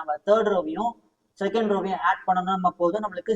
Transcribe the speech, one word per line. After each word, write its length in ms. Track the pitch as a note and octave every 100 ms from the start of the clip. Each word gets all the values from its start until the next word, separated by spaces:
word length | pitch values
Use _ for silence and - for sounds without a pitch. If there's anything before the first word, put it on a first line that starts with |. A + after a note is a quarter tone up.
நம்ம 120 | D#3 D3+ -
தேர்ட் 220 | G#3+ G#3
ரோவையும் 380 | G3 D#3 E3 A#3 - _ _ _ _
செகண்ட் 300 | G3 G#3+ A3
ரோவையும் 280 | G3 F#3+ F3+ F3
ஆட் 160 | G3 -
பண்ணோம்னா 300 | F#3 F3+ F#3+
நம்ம 140 | F3+ -
போதும், 220 | F3 G3+ G#3+
நம்மளுக்கு 280 | F3+ -